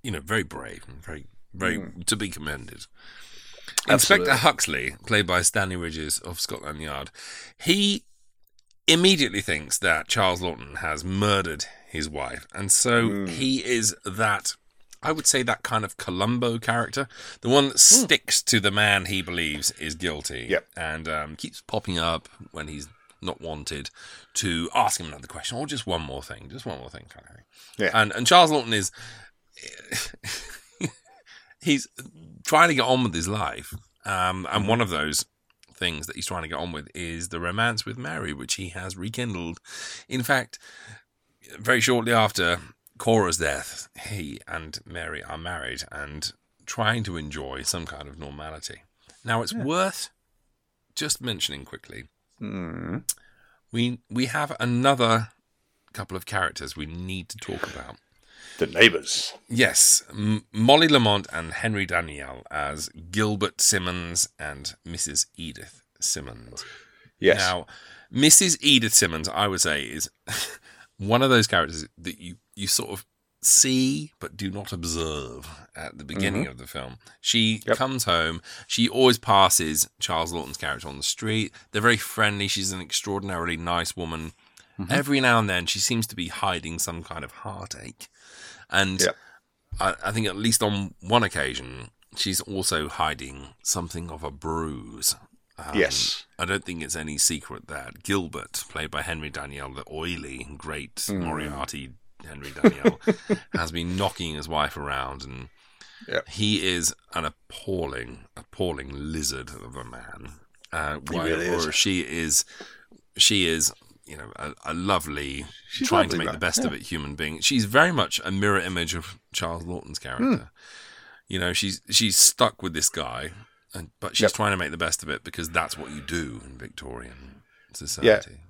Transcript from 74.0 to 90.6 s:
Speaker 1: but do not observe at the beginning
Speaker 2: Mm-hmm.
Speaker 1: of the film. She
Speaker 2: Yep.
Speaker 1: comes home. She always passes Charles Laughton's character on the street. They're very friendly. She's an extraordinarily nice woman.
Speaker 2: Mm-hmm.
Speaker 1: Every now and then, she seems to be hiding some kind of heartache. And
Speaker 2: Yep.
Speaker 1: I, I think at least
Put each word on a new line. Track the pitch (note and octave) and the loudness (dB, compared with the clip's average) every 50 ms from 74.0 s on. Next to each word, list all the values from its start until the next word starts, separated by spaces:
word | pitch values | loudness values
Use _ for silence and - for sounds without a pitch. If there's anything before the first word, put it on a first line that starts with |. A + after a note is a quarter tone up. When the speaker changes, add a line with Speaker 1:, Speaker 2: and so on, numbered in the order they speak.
| D3+ D3 _ _ | -6 -10 _ _
Speaker 1:
but | - - - | -14 -12 -8
do | G2+ G2 F#2+ | -6 -6 -6
not | F#2 G2+ G2 - | -6 -8 -8 -8
observe | G2 F2 E2 E2 E2 E2 D#2+ D#2+ D#2 D2 C2+ A#1+ A#1 - - - - - - _ _ | -8 -6 -4 -4 -2 -2 -2 -2 -4 -6 -8 -8 -12 -14 -14 -16 -18 -18 -20 _ _
at | - E2 - - - | -14 -14 -12 -12 -14
the | D2 | -12
beginning | C#2 D#2 F#2 G2 G2+ F2 - | -8 -4 -2 -2 0 0 -2
Speaker 2:
Mm-hmm. | - C#2 | -4 -4
Speaker 1:
of | B1+ B1 | -8 -14
the | B1+ B1 | -16 -12
film. | - C#2 B1+ B1+ - - _ - - _ | -10 -10 -10 -10 -14 -16 _ -20 -20 _
She | - - - A#2 A2+ A2 A2 G#2+ - | -2 4 4 6 6 6 4 0 2
Speaker 2:
Yep. | - A2+ | 0 2
Speaker 1:
comes | - C3 C3+ C3+ B2+ A#2 | 2 2 -2 0 -2 2
home. | G2+ F2 E2+ D#2+ D#2+ E2 F2 - - - - - - | 2 4 4 2 0 -2 -4 -10 -12 -18 -18 -8 -4
She | - - A#2 - | 2 2 2 2
always | - B2+ C3 B2+ A#2+ A#2 | 6 8 8 8 8 6
passes | - - G2+ G2 G2 F2+ - - F2 D#2 D#2 D2+ - - _ _ | 4 6 8 8 8 8 6 4 2 2 2 0 0 -2 _ _
Charles | - - F2 E2 E2 D#2+ | -4 -2 0 0 0 -2
Laughton's | F2 E2+ C#2+ C2+ C#2+ | -4 -6 -6 -8 -10
character | - - C#2+ C#2 A#1+ - | -6 -6 -6 -6 -6 -8
on | D2+ C#2 C#2 | -12 -10 -4
the | |
street. | C#2+ - - - A2+ G#2+ A2 A2 G#2 - - - - _ | -4 -4 -4 -2 -2 -2 0 0 -2 -4 -8 -16 -20 _
They're | - G#2 | -2 4
very | G#2+ A#2+ A#2 | 4 4 4
friendly. | G#2+ - - - - A2 G#2 G2+ G2+ G2+ | 4 0 -6 0 2 2 2 2 0 -2
She's | F#2+ - G#2 F#2+ F#2+ | -2 -2 -2 -2 -4
an | F#2+ F#2 | -4 -6
extraordinarily | F2 D2 - - - G#2 G2 G2 G2 G2 F#2 E2+ E2+ F2 E2+ | -6 -4 -4 -4 -2 -2 -4 -4 -4 -4 -4 -4 -2 -2 -2
nice | D#2+ E2+ E2+ F2 F2 E2+ - - | -4 -2 -2 0 0 -2 -2 -4
woman. | F#2 E2+ E2 D#2+ D#2+ D#2+ D#2+ - _ _ _ _ - - _ _ - | -6 -6 -6 -6 -8 -8 -10 -12 _ _ _ _ -20 -20 _ _ -10
Speaker 2:
Mm-hmm. | F#2+ F2 | -4 0
Speaker 1:
Every | A2+ C#3+ C#3 C#3+ C#3+ C3+ | 0 0 2 2 2 4
now | C3 B2 A#2 A2+ | 6 6 6 6
and | A2 G2+ | 4 4
then, | F#2 F2+ F2 | 0 0 0
she | - - G2 | -2 -2 0
seems | - - A#2+ A2+ A2 - | 0 0 0 0 -2 -2
to | G#2+ | -4
be | F2 F2 D#2 | -8 -8 -8
hiding | - - - G2 F#2 E2 - D#2+ E2 D#2+ | -4 -2 -2 -2 -2 -2 -4 -6 -4 -4
some | - - E2+ E2+ | -4 -4 -6 -10
kind | E2 - E2 E2 C#2 | -10 -10 -10 -12 -12
of | B1 | -12
heartache. | - - - G2+ G2 F#2+ F#2 - - A#1+ - A#1 - _ - _ _ _ - - - - - - - - - _ | -14 -14 -12 -12 -10 -10 -12 -12 -14 -14 -14 -16 -16 _ -20 _ _ _ -20 -20 -20 -20 -20 -20 -20 -20 -12 _
And | - F#2+ G2 F#2+ F#2+ F#2 | 2 4 4 4 2 2
Speaker 2:
Yep. | F2+ F#2 - - - - - - _ _ _ _ _ _ - - | 2 2 0 -4 -18 -20 -20 -20 _ _ _ _ _ _ -4 0
Speaker 1:
I, | F#2+ F#2+ E2 - - | 0 0 0 0 -4
I | G2 | -2
think | G#2 A2+ A2 G2+ | 0 0 0 0
at | F2+ | -2
least | G2+ A2 A#2 A2 - | 0 2 2 4 4